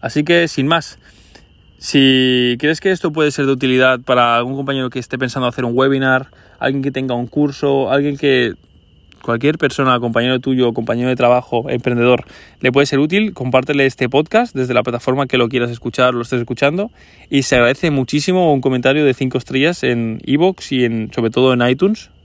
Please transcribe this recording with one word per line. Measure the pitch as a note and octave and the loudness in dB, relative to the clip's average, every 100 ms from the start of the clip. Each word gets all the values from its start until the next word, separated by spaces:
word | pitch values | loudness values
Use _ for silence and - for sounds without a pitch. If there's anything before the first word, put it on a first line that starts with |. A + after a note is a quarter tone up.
Así | - D3 | -2 -2
que, | D3 E3+ E3+ | 2 2 2
sin | - C3+ | -2 0
más, | E3 - - - - - - _ _ _ _ | 0 -2 -20 -20 -20 -20 -20 _ _ _ _
si | - C#3+ C3+ C3 C3 B2+ B2 A#2+ | -2 2 4 4 2 2 0 0
crees | D3 D#3 | -2 -2
que | G3 | -2
esto | F#3 E3+ | -2 -2
puede | D#3 D3+ | 0 -2
ser | C#3+ C3+ | 0 0
de | |
utilidad | C3+ C3+ B2+ C3 B2+ | 0 2 2 2 2
para | B2 B2 A#2+ A#2 | 0 2 2 2
algún | B2 | -2
compañero | C3+ C#3 C3+ B2+ | -6 -6 -4 -4
que | B2+ | -6
esté | A#2+ B2+ | -8 -6
pensando | B2+ C3+ B2 | -4 -2 -4
hacer | A#2+ | -2
un | B2 | -2
webinar, | A#2+ C3+ C3+ C3+ C3 C3+ - - _ | 2 2 2 2 0 -2 -20 -20 _
alguien | - C#3 | -4 -2
que | C3+ | -4
tenga | C3+ C3 | -4 -4
un | A#2+ A#2+ | -4 -4
curso, | - D3 C3+ C#3+ C#3 B2 | 0 0 0 -2 0 0
alguien | C3+ C#3+ C#3 | 0 0 -2
que, | C#3+ C3 A#2+ F2 _ _ _ _ _ - | 0 2 0 -4 _ _ _ _ _ -14
cualquier | - A#2 C#3+ D#3 | -6 -2 0 0
persona, | C3 - C3 B2+ | -2 0 0 0
compañero | A#2+ A#2 B2 B2+ | 0 0 0 0
tuyo, | B2+ B2+ B2 | 0 0 0
compañero | A2+ A#2 A#2 B2 | 0 -4 -2 -2
de | B2 | 2
trabajo, | B2 B2 - A#2+ C#3 | 2 2 0 -6 -2
emprendedor, | B2 B2 A#2+ A#2+ B2 - - - _ | -4 -2 2 4 2 0 -20 -20 _
le | B2 | 0
puede | B2+ C#3+ | 2 2
ser | C3+ | 0
útil, | D3+ F#3+ G#3+ | 0 0 -2
compártele | - B2+ B2 D#3+ C#3+ C3+ | -4 0 0 2 0 0
este | - B2+ | 0 0
podcast | C#3 D#3+ A3 A#3+ | 0 2 0 0
desde | C3+ B2+ | -4 0
la | - | 0
plataforma | - A#2+ - C3 C3+ | 0 -4 -2 -2 0
que | B2+ | 0
lo | A#2+ | 0
quieras | B2 A#2+ | 0 -4
escuchar, | A#2+ A#2+ - B2+ | -6 -8 0 0
lo | B2 | 0
estés | A#2+ B2+ | -4 -4
escuchando, | A#2+ A#2 C#3+ E3 G#3+ _ - - - | -4 -2 0 0 -6 _ -20 -20 -2
y | C#3 | -2
se | C3+ C3 | 2 2
agradece | A#2+ C#3 E3 | 2 2 0
muchísimo | C#3+ B2+ D3 C#3+ F#3 E3+ | 0 -2 -2 0 2 2
un | C#3+ | 2
comentario | C3 B2+ B2+ C#3+ D3 | 0 0 0 2 2
de | |
cinco | B2+ C3 B2+ | 0 -2 -4
estrellas | - C3 D3 F3 | -4 0 0 0
en | B2+ A#2+ A2+ A2 - | -2 -2 -4 -6 -2
iVoox | C#3+ F3+ F#3 - | 2 2 0 -6
y | C3 | -2
en, | A#2+ A2+ A2 | 0 -2 -4
sobre | - A2+ | -2 -2
todo | A#2+ C3 | 2 2
en | B2 B2 | 2 2
iTunes | C3+ F#3+ A3 - _ | 2 0 0 -8 _